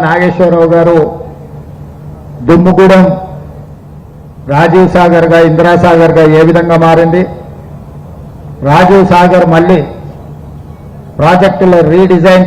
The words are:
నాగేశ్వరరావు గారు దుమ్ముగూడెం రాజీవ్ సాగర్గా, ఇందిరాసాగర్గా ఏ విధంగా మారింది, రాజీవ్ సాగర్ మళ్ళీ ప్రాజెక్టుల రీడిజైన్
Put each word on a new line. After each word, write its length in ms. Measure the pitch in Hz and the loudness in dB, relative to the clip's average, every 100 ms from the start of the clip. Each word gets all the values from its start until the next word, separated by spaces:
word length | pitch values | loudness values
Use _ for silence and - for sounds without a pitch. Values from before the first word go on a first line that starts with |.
| 160 | 0
నాగేశ్వరరావు 640 | 175 180 - 175 170 165 170 | 0 -2 0 0 2 2 2
గారు 240 | 170 170 143 - - - - - - - - - - - - - - | 2 2 0 -6 -16 -18 -20 -20 -20 -20 -20 -20 -20 -20 -18 -8 0
దుమ్ముగూడెం 580 | 175 185 185 190 190 180 - - - - - - - - - - - - - - | 2 2 2 4 4 2 -2 -10 -16 -18 -20 -20 -20 -20 -20 -20 -20 -20 -14 -4
రాజీవ్ 360 | 143 165 180 180 180 | 0 2 2 2 2
సాగర్గా, 440 | 175 170 165 165 165 | 2 2 2 2 2
ఇందిరాసాగర్గా 760 | 160 170 170 175 165 165 156 156 156 | 2 2 2 2 2 2 2 2 4
ఏ 20 | 165 | 2
విధంగా 280 | 175 170 165 165 | 2 0 0 2
మారింది, 360 | 165 165 175 180 - - - - - - - - - - - - - 135 | 2 0 0 -4 -8 -18 -20 -20 -20 -20 -20 -20 -20 -20 -20 -18 -8 0
రాజీవ్ 360 | 156 180 196 185 | 2 4 2 2
సాగర్ 320 | 175 180 180 175 | 2 2 2 2
మళ్ళీ 260 | 165 175 175 - - - - - - - - - - - - - - | 2 2 0 -2 -10 -18 -18 -20 -20 -20 -20 -20 -20 -20 -20 -14 -4
ప్రాజెక్టుల 580 | 151 180 190 - 185 175 156 | 0 2 0 0 0 2 2
రీడిజైన్ 520 | 170 185 175 180 185 | 2 2 2 2 2